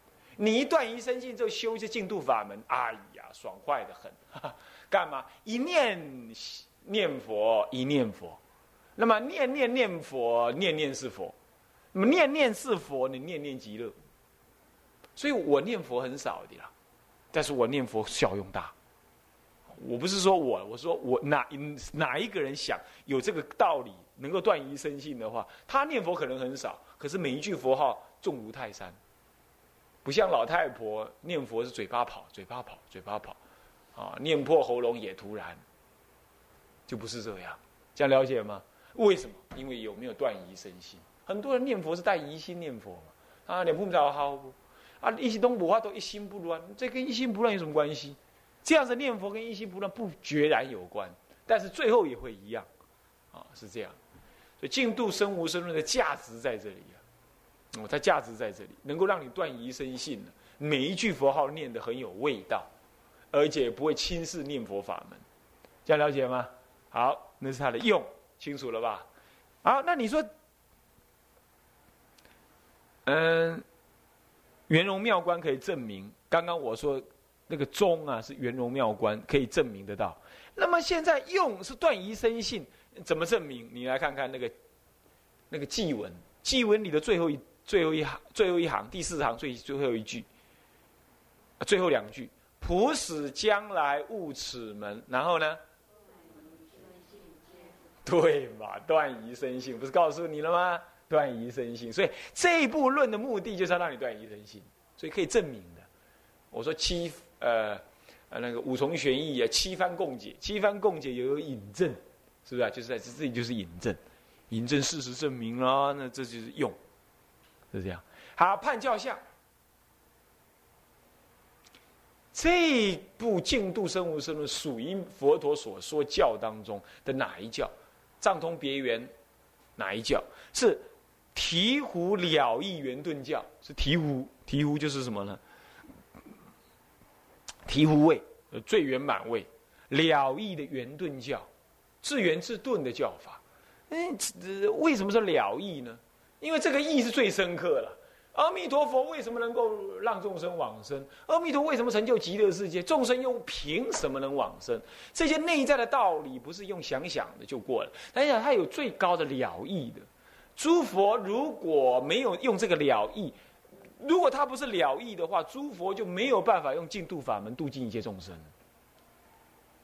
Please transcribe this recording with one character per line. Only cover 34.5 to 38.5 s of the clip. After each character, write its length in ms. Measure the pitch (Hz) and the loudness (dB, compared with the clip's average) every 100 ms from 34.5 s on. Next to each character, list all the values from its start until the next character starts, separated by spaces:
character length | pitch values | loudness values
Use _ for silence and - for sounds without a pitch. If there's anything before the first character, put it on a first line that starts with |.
| 160 | 4
喉 160 | 135 120 | 4 2
咙 180 | 120 117 | 0 -2
也 160 | 104 | -6
突 220 | 95 101 104 | -12 -12 -12
然， 220 | - - - _ _ _ _ _ _ _ _ _ _ _ - | -12 -16 -20 _ _ _ _ _ _ _ _ _ _ _ -12
就 80 | 113 | -10
不 100 | 107 | -8
是 160 | 117 | -10
这 160 | 110 98 | -10 -10
样。 140 | 90 - _ _ _ | -12 -16 _ _ _
这 120 | - 143 | 0 6
样 40 | |
了 140 | 135 | 6
解 180 | 135 127 | 6 0
吗？ 200 | 107 | -2